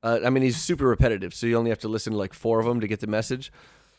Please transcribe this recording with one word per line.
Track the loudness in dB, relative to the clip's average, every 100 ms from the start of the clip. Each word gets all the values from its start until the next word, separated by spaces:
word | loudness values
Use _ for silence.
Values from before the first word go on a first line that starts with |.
Uh, | 2 2
I | 2
mean, | 2
he's | 2 0
super | -2 2 2
repetitive, | 4 4 2 -6
so | -4 0
you | 0
only | 0
have | -2
to | -4
listen | -6 -4
to, | -4
like, | -4
four | -4 0 2
of | 2
'em | 0
to | -2
get | -4
the | -2
message. | -2 -2 -6 -8 -20 -20 -20 _